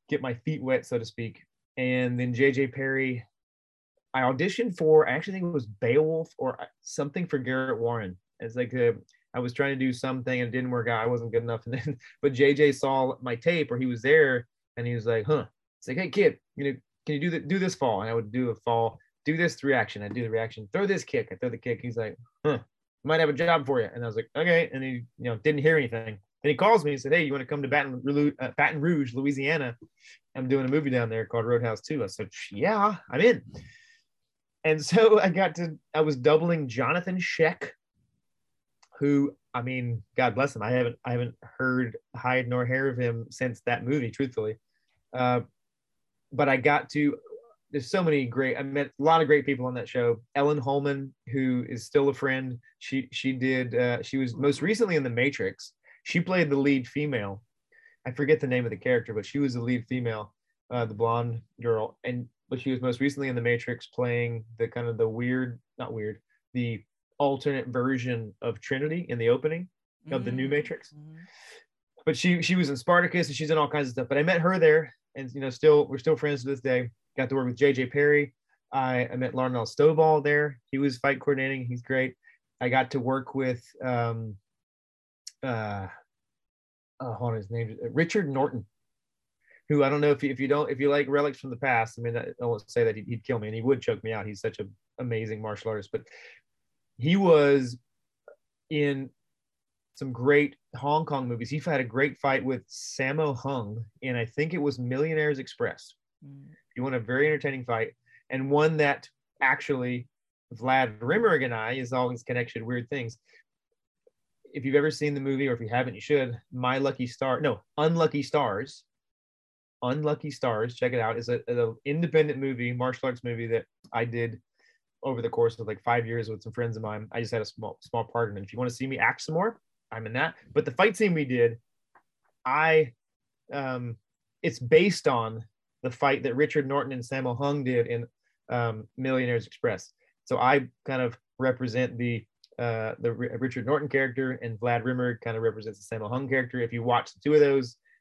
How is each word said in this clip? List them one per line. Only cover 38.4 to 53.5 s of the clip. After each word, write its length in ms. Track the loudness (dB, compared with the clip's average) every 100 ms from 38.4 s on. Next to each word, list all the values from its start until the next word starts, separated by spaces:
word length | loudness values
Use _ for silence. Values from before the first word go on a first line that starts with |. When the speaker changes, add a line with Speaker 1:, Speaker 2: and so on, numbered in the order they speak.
| _ _ _ _ _ -2
Speaker 1:
who, 380 | 2 4 2 -4 _
I 80 | -6
mean, 420 | -4 -4 -4 -6 -4 2
God 180 | 2
bless 220 | 2 -2 -2
him. 60 |
I 80 | 0
haven't, 260 | 0 0 -4
I 60 | -4
haven't 240 | -4 -4 -8
heard 560 | -16 -4 0 0 -2 -6 _ -6
hide 320 | 0 0 0
nor 160 | 0
hair 240 | 0 0 0
of 100 | 0
him 280 | -2 -2 -8
since 320 | -4 -4 -4 -4
that 180 | -2
movie, 260 | 0 -2 -2
truthfully. 460 | -4 -4 -2 -4 -6 _ _ _ _ _
Uh, 280 | 0 2 2 -2 _ _ _ _ _ _ _ -8
but 160 | 0 2
I 80 | 4
got 320 | 4 2 0
to, 260 | 0 0 0 -10 -20 -20 _ -8
there's 180 | -8 -2
so 120 | 0
many 220 | 2 2
great, 320 | 0 -2 -2 -2
I 60 |
met 240 | -4 -4 -4 0
a 40 |
lot 180 | 4 4
of 60 | 6
great 180 | 4
people 220 | 4 -2 -4
on 80 |
that 140 | -6 -4
show. 340 | 0 0 0 -2
Ellen 220 | 0 2 2
Holman, 560 | 0 0 0 -4 -6 _ -6
who 360 | -2 0 0 -4
is 160 | -10
still 240 | 0 2 2
a 60 |
friend, 440 | 0 -2 -2 -6 -10 _ -18
she, 300 | -6 -6 -4
she 200 | -4 -2
did, 420 | 0 0